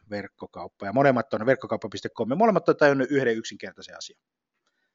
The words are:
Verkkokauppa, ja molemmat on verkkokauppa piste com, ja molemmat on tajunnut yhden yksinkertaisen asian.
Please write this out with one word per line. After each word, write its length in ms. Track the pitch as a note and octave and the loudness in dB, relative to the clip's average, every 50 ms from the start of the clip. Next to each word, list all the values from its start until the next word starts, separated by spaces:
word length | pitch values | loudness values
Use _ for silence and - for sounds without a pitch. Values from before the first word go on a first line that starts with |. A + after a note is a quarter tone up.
| _ - | _ -12
Verkkokauppa, 760 | G#2 G#2 G2 G2+ _ - - - - F#2 F2 - _ - - | -10 -10 -10 -12 _ -18 -18 -16 -14 -14 -14 -14 _ -12 -8
ja 80 | G2 G2 | -4 0
molemmat 400 | B2+ C#3 C#3+ C3 B2 A2+ - - | 4 4 4 4 2 0 -2 -4
on 120 | G#2+ A2 | -2 2
verkkokauppa 440 | A#2+ C3+ - - G#2+ A2+ G#2 - G#2+ | 2 2 2 2 -4 -6 -4 -6 -8
piste 200 | - G2+ - A2+ | -10 -8 -10 -8
com, 200 | - - A2+ G2+ | -6 -4 -4 -2
ja 60 | C3 | 0
molemmat 340 | E3+ A3+ A3+ G#3 E3+ - - | 2 2 4 2 2 2 2
on 80 | D3+ - | 2 4
tajunnut 340 | D3+ C#3+ C#3 C#3 C3 B2+ | 6 4 4 4 2 0
yhden 260 | D3 C#3+ C3+ A#2+ A2+ A2+ | 0 2 2 2 0 -2
yksinkertaisen 600 | A2+ - G#2+ G2 - G2 F2 - F#2+ - - - | -4 -10 -12 -14 -14 -14 -14 -16 -20 -18 -16 -16
asian. 220 | - - - _ _ _ _ _ _ _ _ _ _ _ _ _ _ _ _ | -16 -18 -18 _ _ _ _ _ _ _ _ _ _ _ _ _ _ _ _